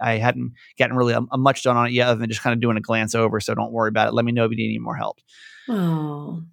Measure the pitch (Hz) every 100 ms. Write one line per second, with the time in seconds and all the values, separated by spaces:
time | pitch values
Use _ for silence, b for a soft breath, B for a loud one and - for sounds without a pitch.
0 | 117 113 120 123 123 - B - 123 127
1 | 120 117 120 131 135 131 131 120 120 123
2 | 123 113 113 110 131 117 120 110 98 113
3 | 110 113 110 110 - 110 113 117 110 110
4 | 110 117 117 120 113 117 110 113 117 -
5 | 104 - _ B B B B 214 175 160
6 | 151 147 147 170 165